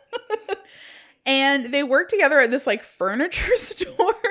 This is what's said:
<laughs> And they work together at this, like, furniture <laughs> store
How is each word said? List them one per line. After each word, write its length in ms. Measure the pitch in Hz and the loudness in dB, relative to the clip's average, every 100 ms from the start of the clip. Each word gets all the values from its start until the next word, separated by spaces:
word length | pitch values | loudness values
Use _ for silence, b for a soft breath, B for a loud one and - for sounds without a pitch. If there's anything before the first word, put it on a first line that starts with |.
| _ | _
<laughs> 440 | 480 - 440 - 381 B B B B B B | -12 -6 -8 -6 -10 B B B B B B
And 480 | - 269 269 277 240 | -2 2 2 0 0
they 120 | 277 | -2
work 240 | 285 262 349 | 2 0 2
together 320 | 403 294 294 | 2 4 4
at 100 | 240 | 4
this, 160 | 254 269 | 2 -2
like, 160 | 208 | -4
furniture 720 | - - 185 214 339 - - | -6 -6 -4 -2 -4 -4 0
<laughs> 20 | 466 | 0
store 580 | - - 370 - 359 440 453 | 0 -4 -8 -2 0 0 0